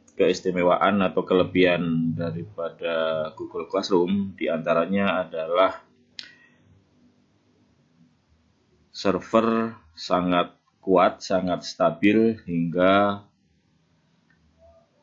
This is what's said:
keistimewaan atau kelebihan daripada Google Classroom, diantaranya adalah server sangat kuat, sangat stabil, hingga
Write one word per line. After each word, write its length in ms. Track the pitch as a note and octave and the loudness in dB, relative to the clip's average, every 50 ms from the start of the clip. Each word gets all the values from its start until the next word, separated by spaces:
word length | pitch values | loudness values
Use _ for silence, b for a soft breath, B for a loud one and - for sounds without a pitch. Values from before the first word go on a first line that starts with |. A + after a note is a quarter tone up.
| _ _ _ | _ _ _
keistimewaan 880 | - F#2+ E2+ F#2 - - F#2+ F2+ F2+ F2 F2+ F2 - - G2 G#2 G2+ F#2+ | 0 2 2 2 0 -2 -4 -2 0 2 2 4 4 2 2 2 2 0
atau 240 | F#2 - F#2 F2+ | 0 0 -2 0
kelebihan 880 | - F#2 F#2 E2+ - - F#2 F#2 F2 F2 E2+ F2 E2+ E2 E2 E2 E2 D#2 | 2 2 2 2 2 2 4 4 4 4 2 0 -2 -2 0 -2 -2 -2
daripada 1160 | E2 E2+ E2 E2 E2+ E2 - - - E2 E2 - - E2+ E2+ E2 D#2+ D#2+ D#2+ D#2+ D#2 D#2 D#2 - | -4 -6 -6 -6 -8 -12 -12 -10 -10 -10 -10 -10 -8 -8 -4 -4 -2 -2 -2 -2 -4 -6 -8 -8
Google 320 | - F2 D#2+ - F2 D#2+ | -12 -14 -10 -10 -10 -8
Classroom, 720 | - - F#2+ G2 - G2+ F2 F2 F2 G2+ G2+ G2 G2 F2+ - | -4 -4 -2 -2 2 2 2 2 2 0 -2 -2 -6 -6 -6
diantaranya 880 | D#2 D#2+ E2 D#2+ D#2+ F2 E2 E2 E2+ F2 G2 G2 G2 G2 E2+ F#2 F2+ | -4 -4 -4 -4 -2 0 0 0 0 0 -2 0 0 0 -2 -2 -4
adalah 540 | E2+ E2+ D#2+ D#2+ D#2+ E2+ F2+ F#2+ F#2 - - - _ _ _ _ _ _ B B B B B B B B B B B _ _ _ _ _ _ _ _ _ _ _ _ _ _ _ _ _ _ _ _ _ _ _ _ _ E2 E2 _ _ _ _ _ _ _ _ _ _ _ _ _ _ _ _ _ - | -6 -6 -8 -6 -2 2 2 2 2 0 -4 -16 _ _ _ _ _ _ B B B B B B B B B B B _ _ _ _ _ _ _ _ _ _ _ _ _ _ _ _ _ _ _ _ _ _ _ _ _ _ _ _ _ _ _ _ _ _ _ _ _ _ _ _ _ _ _ _ -12
server 800 | - - G2 F2+ F2 - - - A2+ A2 A2+ A2+ A2+ A2+ A2+ A2+ - _ _ - | -4 -2 -2 -2 -2 -2 0 0 2 2 2 0 -2 -2 -4 -8 -14 _ _ -18
sangat 580 | - - - F#2 F2+ F2 F2+ F2 F2 F2 - - _ _ _ _ _ | -12 -4 -2 -2 0 0 2 0 0 0 -2 -6 _ _ _ _ _
kuat, 400 | - G2 F#2 F2 F#2 G#2+ - - | -2 2 4 4 4 4 0 -2
sangat 480 | - - G2 F#2 F#2 F2+ E2+ D#2+ - | -6 -4 -2 -2 -2 -2 -4 -4 -6
stabil, 720 | - - - F2 E2 D#2+ - G2+ G2+ G#2+ A2 A2 A2+ A2 G#2 - | -10 -4 0 0 0 0 2 2 2 4 4 2 2 0 -4 -8
hingga 800 | F2 E2+ E2+ E2+ E2+ D#2+ F2 F2+ F#2+ G2 G2+ G2+ G2+ G2+ G2+ - _ _ _ _ _ _ _ _ _ _ _ _ _ _ _ _ _ _ _ _ _ _ _ _ _ _ _ _ - _ _ _ _ _ _ | -6 -4 -4 -2 -2 0 2 4 4 4 4 2 0 -2 -6 -12 _ _ _ _ _ _ _ _ _ _ _ _ _ _ _ _ _ _ _ _ _ _ _ _ _ _ _ _ -20 _ _ _ _ _ _